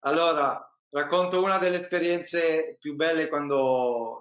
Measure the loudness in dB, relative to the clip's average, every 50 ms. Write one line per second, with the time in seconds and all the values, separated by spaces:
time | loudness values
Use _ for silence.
0 | -2 0 0 2 2 2 2 2 0 -2 -2 -4 -10 -16 _ _ _ _ -6 -6
1 | -4 0 0 0 0 2 0 0 2 2 2 2 2 2 0 0 -4 -2 -2 0
2 | 0 0 0 -2 -4 -4 -2 0 0 2 2 0 -2 -4 -6 _ _ -10 -4 0
3 | 0 0 2 0 0 -2 -2 -4 -2 0 0 2 2 4 2 2 2 0 0 0
4 | -4 -6 -8 -12